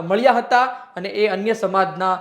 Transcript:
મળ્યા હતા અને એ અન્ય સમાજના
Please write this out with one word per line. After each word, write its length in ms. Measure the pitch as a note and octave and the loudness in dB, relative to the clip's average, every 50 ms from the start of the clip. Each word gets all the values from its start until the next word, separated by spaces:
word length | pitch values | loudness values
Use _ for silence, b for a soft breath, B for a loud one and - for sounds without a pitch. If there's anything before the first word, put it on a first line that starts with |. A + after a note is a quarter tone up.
| E3+ | -4
મળ્યા 260 | E3+ G3 A3 B3 C4 | -2 0 2 4 4
હતા 320 | A3+ A#3+ A#3+ - B3+ A#3+ B3+ | 4 2 2 2 2 2 2
અને 440 | B3+ B3+ - - - - F3+ F#3 G3+ | 0 -2 -8 -16 -14 -12 -10 -10 -6
એ 180 | - G3+ G#3+ | -2 -2 0
અન્ય 260 | G#3 F#3 F#3+ G3+ A3+ | 0 0 -2 -2 -2
સમાજના 640 | A3 A3 G#3 F3+ F#3 F#3+ F#3+ E3 D#3 F3 F#3+ F#3 F#3 F3+ | -2 -2 -2 0 2 2 0 0 -2 -2 -2 -2 -2 -2